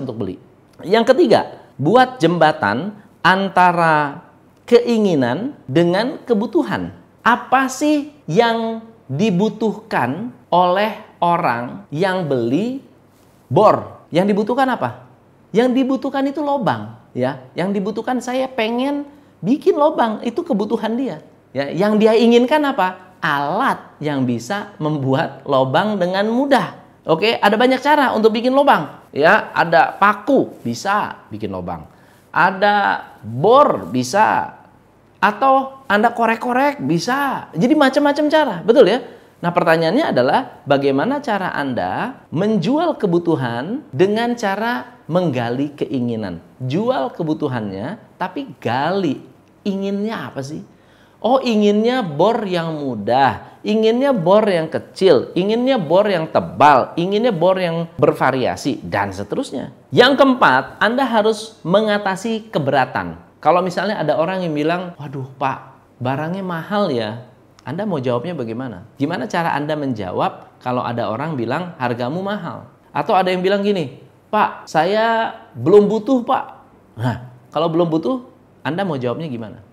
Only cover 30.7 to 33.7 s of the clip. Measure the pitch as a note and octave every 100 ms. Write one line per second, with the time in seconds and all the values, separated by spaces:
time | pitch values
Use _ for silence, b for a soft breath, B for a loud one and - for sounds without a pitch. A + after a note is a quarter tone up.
30.7 | A#2 G3 G3+ C3+ - - G#2+ G#2+ F#2+ F2+
31.7 | E2+ D2+ b b b b - F3 F#3+ G3+
32.7 | G#3 G3 F#3 - - G#2 A#2 F3+ C4 C#4+